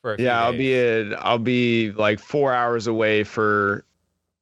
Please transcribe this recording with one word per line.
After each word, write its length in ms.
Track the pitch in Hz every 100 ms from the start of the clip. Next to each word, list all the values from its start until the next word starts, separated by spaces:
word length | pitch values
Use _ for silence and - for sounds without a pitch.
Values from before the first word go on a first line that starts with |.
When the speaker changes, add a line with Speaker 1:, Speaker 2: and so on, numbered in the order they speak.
Speaker 1:
for 100 | 120
a 40 | 107
few 80 | 123
Speaker 2:
Yeah, 180 | 120
I'll 80 | 117
Speaker 1:
days. 60 | 123
Speaker 2:
be 160 | 135 127 123 113 104
at, 100 | 104 -
I'll 120 | 120
be, 520 | 113 123 120 117 110
like, 280 | 101 107 107
four 320 | - 147 139
hours 340 | 123 120 117 113
away 380 | 110 107 107
for, 600 | 104 - 107 104 101 101 - _ _ _ _ _